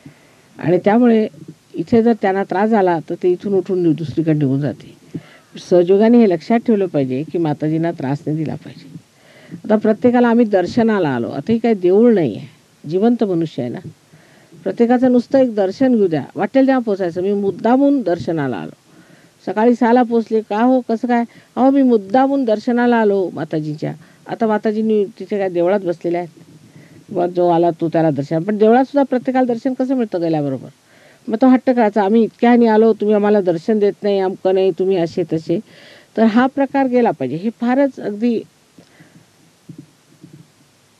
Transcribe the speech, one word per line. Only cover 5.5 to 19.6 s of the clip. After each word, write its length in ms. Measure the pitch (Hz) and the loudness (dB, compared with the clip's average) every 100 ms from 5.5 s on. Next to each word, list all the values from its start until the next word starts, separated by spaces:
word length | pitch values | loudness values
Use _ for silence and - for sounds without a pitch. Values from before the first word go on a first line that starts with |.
| - - | -20 0
सहयोगाने 480 | 180 175 196 220 240 | 2 4 4 6 6
हे 100 | 226 | 4
लक्षात 300 | 170 - 233 | 2 -2 -2
ठेवलं 280 | 233 214 185 | 0 0 0
पाहिजे 360 | 156 131 127 156 | -2 -2 -4 -6
की 60 | 180 | -4
माताजींना 540 | 160 147 156 160 165 | -2 -2 -2 -2 -4
त्रास 260 | 170 131 143 - | -4 -6 -6 -6
नाही 120 | 156 | -6
दिला 160 | 156 | -6
पाहिजे. 360 | 104 - 131 - - _ _ _ - - | -8 -14 -20 -20 -20 _ _ _ -20 -20
आता 240 | - 208 214 | -16 -2 0
प्रत्येकाला 520 | 214 214 247 240 240 | 0 0 2 2 2
आम्ही 160 | 233 | 2
दर्शनाला 640 | 233 196 175 - 226 208 160 | 2 0 0 0 0 0 0
आलो, 220 | 127 113 | -2 -4
आता 220 | - 147 | -8 -4
ही 60 | 226 | -2
काही 160 | 233 | 0
देऊळ 400 | 214 175 190 240 | 0 2 4 4
नाही 220 | 214 147 101 | 4 0 -4
आहे, 100 | 151 _ _ _ 143 | -14 _ _ _ -6
जिवंत 360 | 175 220 240 | -2 0 0
मनुष्य 380 | 208 175 165 - | -2 -2 -4 -6
आहे 100 | 123 | -8
ना, 60 | 143 165 - _ - _ _ _ - | -8 -14 -20 _ -20 _ _ _ -12
प्रत्येकाचं 500 | - 190 233 247 254 | -10 0 2 2 2
नुसतं 260 | 247 - 269 | 2 2 0
एक 160 | 262 | 2
दर्शन 420 | 208 190 196 262 240 | 0 -2 0 0 2
घेऊ 100 | 196 | 2
द्या, 180 | 156 120 | 0 -6
वाटेल 320 | 131 202 269 269 | -6 -2 2 2
तेव्हा 120 | 262 | 2
पोचायचं. 440 | 233 196 180 170 | 0 -2 -4 -4
मी 100 | 185 | -4
मुद्दामून 680 | 202 202 175 220 262 285 285 | -2 -4 -2 0 2 2 2
दर्शनाला 540 | 185 175 - 165 139 104 | -2 -4 -4 -4 -4 -6
आलो, 200 | 80 - _ - _ - _ _ - | -10 -16 _ -20 _ -20 _ _ -8
सकाळी 280 | 190 | 0